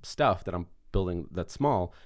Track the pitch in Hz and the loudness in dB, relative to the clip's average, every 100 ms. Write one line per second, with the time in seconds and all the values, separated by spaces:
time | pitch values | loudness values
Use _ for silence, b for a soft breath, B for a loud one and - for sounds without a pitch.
0 | - - 135 90 98 87 87 - - 101 | -6 2 2 2 -2 -6 -6 -12 -2 0
1 | 90 87 - 90 87 - 143 107 87 b | 0 -2 -4 -6 -6 0 2 2 0 b